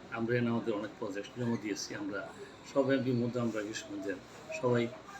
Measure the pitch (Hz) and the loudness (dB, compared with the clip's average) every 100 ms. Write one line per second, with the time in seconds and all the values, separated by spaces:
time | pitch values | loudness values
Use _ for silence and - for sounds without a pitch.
0 | - 117 113 123 117 117 104 104 104 - | -8 -2 4 4 4 4 2 0 -2 -4
1 | 107 98 - 123 120 113 107 98 - 110 | -4 -4 -6 -2 0 0 0 -2 -4 -4
2 | 98 98 - - - - - 139 131 135 | -4 -4 -6 -10 -14 -14 -2 2 4 4
3 | 123 120 120 120 117 107 104 110 104 101 | 4 2 2 2 0 0 -4 -4 -6 -6
4 | 98 92 - - - - 123 120 117 - | -4 -6 -8 -14 -10 0 4 4 4 -2
5 | - | -14